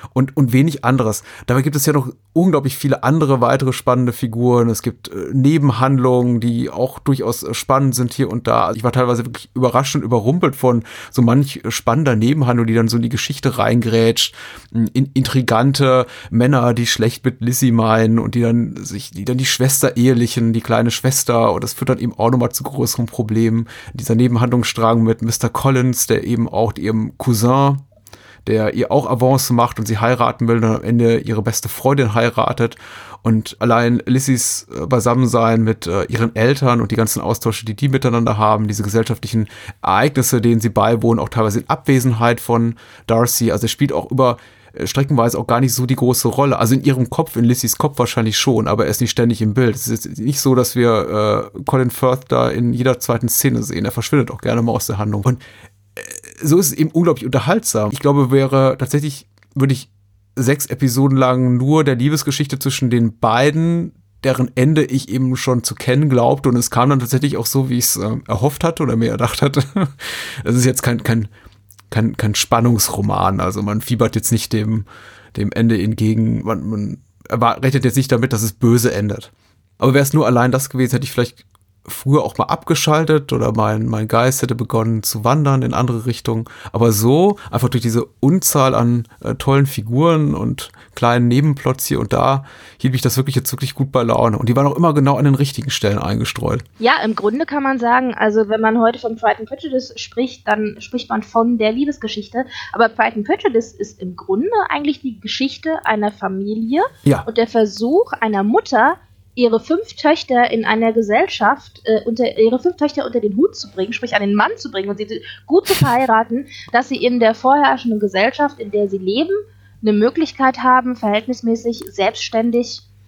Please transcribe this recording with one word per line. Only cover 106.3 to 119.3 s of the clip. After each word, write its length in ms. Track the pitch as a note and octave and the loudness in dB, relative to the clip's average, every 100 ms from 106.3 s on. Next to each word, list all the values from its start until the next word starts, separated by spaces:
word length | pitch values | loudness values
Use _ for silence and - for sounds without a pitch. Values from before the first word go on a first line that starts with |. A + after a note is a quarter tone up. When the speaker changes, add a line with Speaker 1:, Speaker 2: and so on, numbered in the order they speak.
| F#3+ G3+ G#3+ A3+ D4 B4+ - | -6 -6 -6 -2 -2 -2 -2
Speaker 1:
Ja. 200 | C#4+ C4 | 0 0
Speaker 2:
und 160 | - A3 | -2 -2
der 100 | A3+ | 0
Versuch 640 | A3+ G#3+ F#3+ A#3 E4+ A#4+ | 2 0 0 0 2 0
einer 320 | - A3 G3+ | -2 -2 0
Mutter, 540 | G3+ E4+ - A#3+ C4 F#4 _ _ _ | 0 0 2 2 2 0 _ _ _
ihre 260 | - A#3+ A3 | 0 2 2
fünf 340 | - E4+ A4 - | 0 -4 -4 -2
Töchter 540 | D4+ D#4+ - B3 A#3+ | 0 0 0 2 2
in 160 | A3+ G#3 | 0 0
einer 260 | A3 A3+ | 0 0
Gesellschaft, 880 | A3 G#3 A3 F#4+ - G#3+ C4+ - - | 0 2 0 0 0 0 0 -6 -10
äh, 180 | - A3 | -2 -2
unter, 320 | A#3 A#3 A#3 - | 0 -2 -2 2
ihre 200 | A3+ B3 | 2 2
fünf 180 | F4+ F4 | -2 -2
Töchter 300 | D4 D4 C4 | -2 -2 -4
unter 120 | A#3+ | -2
den 160 | G#3 | -2
Hut 220 | G3 G4 - | 0 0 -2
zu 140 | - | -12
bringen, 240 | - G3 | -8 -6
sprich 200 | A#3 A#3+ | -6 -4
an 60 | G#3+ | -2
den 140 | G3+ | 0
Mann 160 | G#3 C4 A4+ | 0 0 -2
zu 120 | C4 | -10
bringen 200 | G3 G3+ | -8 -6
und 80 | G3+ | -6
sie 240 | G#3+ - - - - | -8 -10 -12 -18 0
gut 200 | E4+ - | 0 2
zu 60 | |
verheiraten, 760 | G4 C#4 B3 C4 A3 A#3 A#3+ C#4 - | 2 2 2 2 2 0 -4 -8 -16
<laughs> 140 | - | -4
dass 180 | A#3 B3 | -2 -2
sie 120 | B3+ | -2
in 160 | B3 A#3+ | 0 2
der 160 | A3 | 2
vorherrschenden 640 | A3 C4 C#4+ C4+ C4 A#3+ G#3+ | 2 2 4 2 0 -2 -2
Gesellschaft, 600 | G3+ F#3+ A3+ C4+ C#4+ - | -2 0 0 0 -2 -4
in 100 | G#3 | -6
der 200 | G#3 G3+ | -2 -2
sie 80 | F#3+ | -2
leben, 340 | F#3 A3+ E4 | -2 -2 -2